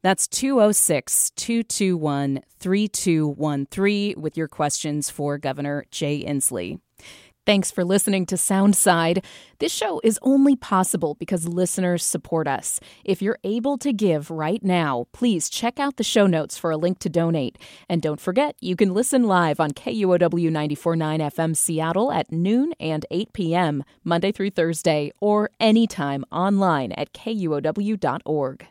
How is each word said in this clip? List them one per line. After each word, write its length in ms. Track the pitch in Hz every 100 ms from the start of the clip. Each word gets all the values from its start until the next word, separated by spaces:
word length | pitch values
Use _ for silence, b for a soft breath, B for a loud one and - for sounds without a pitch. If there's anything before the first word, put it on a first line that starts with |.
That's 260 | 185 - -
two 320 | - 269 269
oh 100 | 214
six, 600 | 202 - 147 - - - -
two 260 | - 233
two 360 | 220 - 190 175
one, 420 | 151 143 139 135 - _
three 300 | 180 196 214
two 400 | - - 160 151
one 380 | 143 151 143 139
three 480 | - 196 208 202 -
with 220 | 156 165
your 100 | 160
questions 640 | - 147 - 156 147 143
for 260 | - 147 143
Governor 480 | 143 135 143 143 -
Jay 340 | - 147 147
Inslee. 560 | - 143 - 113 90 - _ _ B B B _ -
Thanks 240 | 202 185
for 140 | -
listening 400 | 175 196 - 190 180
to 100 | 180
Soundside. 880 | - 190 196 196 - 170 165 180 B B B B
This 120 | 339
show 300 | - 427 339
is 160 | 226 214
only 340 | 254 277 277 262
possible 580 | - 196 185 180 156 147
because 300 | 165 180 165
listeners 560 | 170 180 - 180 175
support 460 | - - - 160 156
us. 320 | 135 - - B B
If 160 | - 190
you're 180 | 196 -
able 320 | 185 226 247 285
to 140 | 285
give 380 | 214 202 156 147
right 340 | 165 156 214
now, 440 | 196 180 160 123 120
please 380 | - 247 185 -
check 280 | - 233 240
out 200 | 285 -
the 60 |
show 220 | 226 226 202
notes 300 | 165 151 -
for 140 | 170
a 80 | 156
link 220 | 175 185
to 100 | -
donate. 480 | 160 165 165 123 - B B B
And 140 | 170
don't 180 | 156 151
forget, 380 | - 185 294 -
you 140 | 175 180
can 180 | 196
listen 300 | 185 254 269
live 360 | 233 185 165 147
on 120 | 156
K 200 | 139 -
U 220 | 226 190
O 20 | 175
W 340 | 175 170 165
ninety-four 460 | 156 151 147 175 165
nine 240 | 156 156
F 180 | 151 -
M 160 | 160
Seattle 560 | 156 - 160 160 170 247
at 220 | 180 -
noon 400 | 160 180 233 302 330
and 240 | 160 156 -
eight 240 | 170 214
P 200 | - 170
M, 300 | 170 170 147 139 b
Monday 280 | - 170 196
through 200 | 202 202
Thursday, 600 | 190 165 160 - 151 147 -
or 300 | 208 208 214 _
anytime 640 | 220 220 226 - 143 139 -
online 600 | - 185 196 190 151 123
at 200 | - 147
K 180 | - -
U 260 | 226 175 147
O 40 |
W 380 | 151 156 202 214
dot 240 | 156 131
org. 400 | - 151 135 135 -